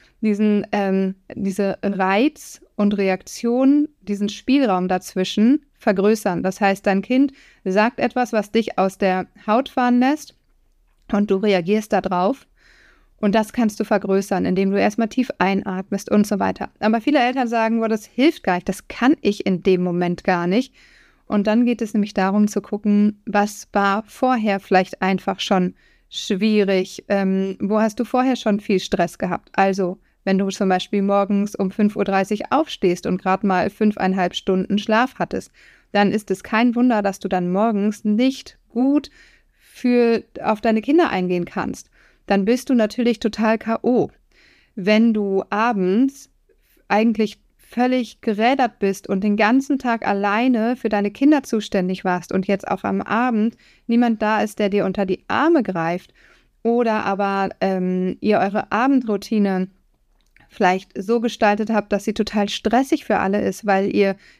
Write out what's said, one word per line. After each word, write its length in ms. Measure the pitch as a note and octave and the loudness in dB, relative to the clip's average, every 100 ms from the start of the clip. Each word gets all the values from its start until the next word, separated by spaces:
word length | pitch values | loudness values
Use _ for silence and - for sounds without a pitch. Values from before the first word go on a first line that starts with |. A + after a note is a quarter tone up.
| _ _ | _ _
diesen, 460 | A3 G3+ G#3+ G#3 - | -2 0 2 0 0
ähm, 420 | G#3 G3 F#3+ F#3+ F#3+ - | -2 0 0 -2 -6 -12
diese 440 | - G3 F#3 G3 - | -8 -6 -2 -2 -2
Reiz 800 | G3+ G3 F#3+ G3 D4 - - - _ - | -4 -2 0 2 0 -2 -14 -20 _ -2
und 200 | G#3 G#3 | 0 0
Reaktion, 920 | F#3+ F#3 - - A#3 B3 C4+ D4 D4 _ | 0 -2 -6 -8 -2 2 4 4 2 _
diesen 260 | - G3+ G#3 | -8 -4 -4
Spielraum 580 | G#3 - C#4 B3 F#3 F#3 | -4 0 2 2 0 0
dazwischen 800 | F#3 - F#3 F#3 - A3+ D4+ - _ | -2 -4 -4 -2 2 4 2 -2 _
vergrößern. 640 | - F#3+ G3+ G#3+ - F3 | -2 2 2 2 0 -2
Das 180 | F#3 - | -4 0
heißt, 260 | G3 G3 G#3+ | 0 0 0
dein 140 | G3 | 0
Kind 320 | G3 B3+ C#4 - - _ | 2 2 2 -2 -20 _
sagt 340 | F#3 F#3+ A3+ - | -2 2 2 0
etwas, 340 | B3+ B3+ A#3+ | -2 0 -2
was 200 | A3 G3+ | -2 0
dich 260 | A3+ A3 - | 0 0 0
aus 200 | F#3+ - | -2 0
der 280 | G3 F#3 - - - | -2 -2 -6 -10 -2
Haut 240 | A3+ C4+ | -2 0
fahren 280 | - B3 B3 | -2 2 2
lässt 380 | C4 D4+ - - _ _ _ _ _ _ - | 2 0 -6 -20 _ _ _ _ _ _ -4
und 200 | G3+ G#3 | -2 0
du 60 | F#3+ | 0
reagierst 560 | G#3+ F#3+ E3+ G#3+ G#3 | 2 0 2 -2 0
da 100 | G3 | -2
drauf. 440 | F#3 F3+ F#3+ C4+ _ _ _ _ _ _ _ _ | 0 0 -2 -2 _ _ _ _ _ _ _ _
Und 200 | G#3 A3 | 0 0
das 160 | G#3+ | 0
kannst 260 | - A3 - | 0 -2 -2
du 60 | |
vergrößern, 600 | G#3+ G#3 G3 G3 G3+ F#3 | 0 0 2 0 0 -2
indem 280 | F#3 F#3 G3 | 0 0 0
du 80 | G3 | 2
erstmal 280 | G3+ G#3+ A3+ | 0 0 -2
tief 220 | - B3 - | -2 -4 0
einatmest 720 | F#3+ G3 - F#3 F#3+ G3 - | 0 0 -2 -8 -6 -8 0
und 160 | G#3 G#3 | 2 2
so 140 | G3 | 0
weiter. 300 | F#3+ F#3+ - - | -2 -4 -8 -4
Aber 200 | G#3+ A3+ | -2 0
viele 200 | A3+ C#4+ | 2 2
Eltern 260 | B3 C4 A#3+ | 2 0 -2
sagen, 320 | A#3 A3 A3+ | 0 0 0
"Boah, 100 | A3 | -2
das 160 | G#3+ | -4
hilft 380 | - - D4 - | -6 0 2 2
gar 140 | - F3+ | -2 -2
nicht, 120 | F#3 | -2
das 200 | F#3 - | -6 -10
kann 280 | - B3 D#4+ | -2 2 2
ich 260 | - G#3 - | 0 -2 -2
in 160 | F3+ | 0
dem 220 | F#3+ F#3 | 2 2
Moment 400 | F3+ F3 F3 F3 | 2 -2 -2 -2
gar 240 | - F3+ F3 | -2 0 0
nicht." 260 | G#3 C4 _ _ _ _ _ - | 0 -2 _ _ _ _ _ -4
Und 200 | G#3 G#3 | -2 2
dann 180 | A3 | 2
geht 180 | A#3+ A#3+ | 2 0
es 120 | G#3+ | -2
nämlich 200 | G#3+ G3+ | -2 -2
darum 340 | - F#3+ G#3 G#3 | 0 0 2 2
zu 120 | G#3 | 0
gucken, 640 | - G#3 G#3 G#3 G#3 G#3 | -6 -4 0 2 2 0
was 440 | - G3+ G#3 - - | -4 0 0 -4 -6
war 300 | G#3 G3+ G3+ G#3+ | 0 0 0 -6
vorher 500 | - B3+ B3 G#3+ G3 | -2 0 0 0 -2
vielleicht 440 | - F#3+ F#3 - | 0 0 0 -2
einfach 360 | F#3+ F#3+ - F#3 | -2 -2 -2 -6
schon 360 | - F#3+ F3+ - _ _ _ | -2 0 0 -4 _ _ _
schwierig, 960 | - - F#3+ A3 G#3+ G3 F#3+ F#3+ - - | -10 -6 -2 2 2 2 0 -2 -8 -4
ähm, 480 | G3+ F#3+ F#3+ F#3+ F#3+ | -2 0 -2 -4 -4
wo 200 | G3 G#3+ | -2 0
hast 200 | A3 G#3+ | 0 -2
du 40 | |
vorher 300 | A#3 B3 C4 | -4 0 0
schon 240 | B3 A3 G3+ | 0 0 -2
viel 220 | - F#3+ | 0 -2
Stress 380 | - F#3+ E3+ - | 0 -2 -2 -4
gehabt? 320 | F#3 - - | -6 -6 -6
Also, 460 | - G3 F#3+ F3+ F#3 _ _ | 0 0 0 -2 -6 _ _
wenn 140 | - F#3+ | -2 0
du 100 | G3 | 0
zum 200 | F#3+ G3 | -2 0
Beispiel 340 | F#3 - G3+ | 0 0 -2
morgens 520 | G3 G3+ G3 G3+ G3+ | 0 2 2 0 -2
um 160 | - F#3+ | -2 -4
fünf 240 | - G#3 | 0 0
Uhr 100 | G#3 | 0
dreißig 460 | F#3+ G3 F#3+ G#3 - | -2 0 0 -4 -2
aufstehst 560 | C4 D#4+ - F#3 F3+ - | -2 -2 -2 -2 0 -2
und 160 | F3+ | -4
grad 220 | F#3+ F#3+ | -2 0
mal 260 | G3+ F3+ F#3+ | 0 0 0
fünfeinhalb 640 | - G#3+ G#3 F#3 F#3+ F3+ | 0 0 0 -2 0 -2
Stunden 440 | - - F#3+ - G3+ | -4 -2 -2 0 -2
Schlaf 360 | - A3 C4 - | 0 0 0 -2
hattest, 320 | F3 F#3 - _ - _ _ | -6 -6 -10 _ -20 _ _
dann 180 | G3+ G#3 | 0 2
ist 220 | G#3+ - | 0 -4
es 100 | F#3+ | -6
kein 320 | - A3 B3 | -4 0 2
Wunder, 280 | A#3 B3 A3 | 2 2 2
dass 180 | G3 F#3+ | -2 -4
du 80 | F#3 | -4
dann 240 | F#3 F3 | -2 0
morgens 520 | F#3 A3+ G#3 G#3 G#3 | 0 0 0 -2 -2
nicht 540 | G#3+ G#3 C4 C4+ - - _ | -2 0 0 -2 -10 -20 _
gut 420 | A#3 C4 D4 C#4+ _ - _ _ | -2 0 0 -2 _ -20 _ _
für, 720 | _ _ - B3 A#3+ A#3 A3+ - - | _ _ -6 0 2 2 0 -4 -8
auf 180 | - G#3+ | -4 -2
deine 220 | A#3 A3 | 0 0
Kinder 280 | G#3+ D#4+ E4+ | 2 2 2
eingehen 340 | F#3 F3+ F3+ | 0 -2 -2
kannst. 440 | E3+ - - - - _ _ _ - | -4 -6 -6 -8 -14 _ _ _ -2
Dann 180 | G3+ | 0
bist 260 | G3 B3 - | 2 0 0
du 40 | |
natürlich 440 | B3 G#3+ - A#3+ A3+ | 0 0 0 -2 0
total 400 | G#3+ G#3+ A3 A3+ | -2 0 0 0
K 220 | A3 A3+ | -2 -4
O. 280 | - B3 - - _ _ _ _ _ - | 0 0 0 -6 _ _ _ _ _ -6
Wenn 360 | F#3+ G#3+ A#3 | 0 4 4
du 300 | G#3+ G3+ F#3+ - | 2 0 -2 -2
abends 800 | G3+ A#3 G#3 F3+ G3+ C4+ - - _ _ _ _ _ - | -2 0 0 0 2 0 -2 -18 _ _ _ _ _ -2
eigentlich 540 | G3+ A3+ A3 G#3+ - _ _ | 0 2 0 -2 -6 _ _
völlig 640 | _ - B3+ B3+ A#3 - | _ -2 0 0 -4 -6
gerädert 580 | - G#3 A3+ C4+ A#3+ - | -4 0 2 2 0 0
bist 300 | G3 F#3+ - | -2 -2 -4
und 160 | F#3+ | -2
den 120 | G#3 G#3 | 0 2
ganzen 440 | G#3+ C4 C4+ C4+ | 4 2 2 -2
Tag 260 | B3+ A3+ - | -2 -2 -2
alleine 680 | G3+ G3+ G#3 B3+ A#3+ A3 B3 | -2 0 0 2 2 0 -2
für 120 | A3 | -2
deine 220 | G#3 G3+ | -2 -2
Kinder 320 | G#3 C#4+ D4+ | 0 2 2
zuständig 600 | - A3 - G3+ F3+ F#3 | 0 -4 -2 -2 -2 -2
warst 260 | F#3+ F3+ - | -2 -4 -2
und 160 | F#3+ F#3 | -4 -2
jetzt 220 | G3 - | -2 -4
auch 160 | F#3+ | -4
am 160 | G3+ G3 | -4 -4
Abend 560 | - A3 B3+ A3 A3+ - _ _ - | -2 -2 0 0 -2 -4 _ _ -2
niemand 340 | A#3 A#3+ A3 | 2 2 2
da 180 | G#3+ G#3+ | 0 0
ist, 200 | G#3+ - | -2 -2
der 80 | G#3 | -2
dir 160 | G3+ | 0
unter 200 | F#3+ F#3+ | 0 -2
die 200 | F#3+ - - | -2 -4 -2
Arme 380 | G#3+ D4+ E4 | 0 2 2
greift 500 | G#3 F3+ E3 F3 - _ _ _ _ _ | 2 -2 -4 -4 -8 _ _ _ _ _
oder 420 | A3+ A#3+ A#3 G#3+ | -2 0 0 0
aber, 440 | - G3 G3+ G3 G3 - | -2 -2 -2 -2 -4 -2
ähm, 580 | F#3+ F#3+ F#3 F#3 F#3 - | -2 0 0 0 -2 -2
ihr 180 | G#3+ G#3 | 0 2
eure 320 | G3 G3+ - | 0 -2 -4
Abendroutine 960 | G#3 C4 C4+ A3+ G3+ - A3 G3+ F#3 F#3 _ _ _ _ _ _ _ _ | 0 2 2 0 -4 -2 0 2 0 -4 _ _ _ _ _ _ _ _
vielleicht 440 | - F#3 F#3+ - - | 0 2 0 -4 -10
so 180 | G3 A#3 | -2 -2
gestaltet 500 | A3+ - G#3+ G#3 G#3+ | -2 0 0 2 0
habt, 220 | A3 G3+ | -2 -2
dass 120 | G3+ | -4
sie 100 | A3 | -2
total 340 | G#3+ G#3+ G#3+ G3+ | -4 -2 -2 -2
stressig 560 | - G#3+ A3+ C4+ D4 | -2 0 0 2 -2
für 140 | - G3 | 0 -2
alle 220 | F#3+ G3+ | 0 0
ist, 260 | G3 F#3 G#3 | -2 -4 0
weil 260 | F#3+ G3 | 0 2
ihr 240 | G3+ G3 G3 - _ | 2 0 -2 -10 _